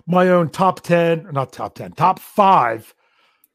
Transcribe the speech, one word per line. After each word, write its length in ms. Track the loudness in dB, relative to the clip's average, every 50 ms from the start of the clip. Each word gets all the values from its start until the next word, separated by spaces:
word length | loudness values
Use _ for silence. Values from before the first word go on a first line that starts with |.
| -8
my 240 | -2 0 0 2 2
own 200 | 2 2 0 -2
top 320 | -2 -2 -2 -2 -2 -2
ten, 460 | -4 -2 0 0 0 0 -2 -4 -6 -8
not 220 | -8 -6 -8 -8 -10
top 220 | -12 -12 -12 _
ten, 160 | -14 -18 -14 -6
top 260 | -2 -2 -2 -2 -2
five 760 | -8 -10 -2 0 2 4 4 4 2 0 -4 -8 -12 -20 _ _ _ _ _ _ _ _ _ _ _ _ _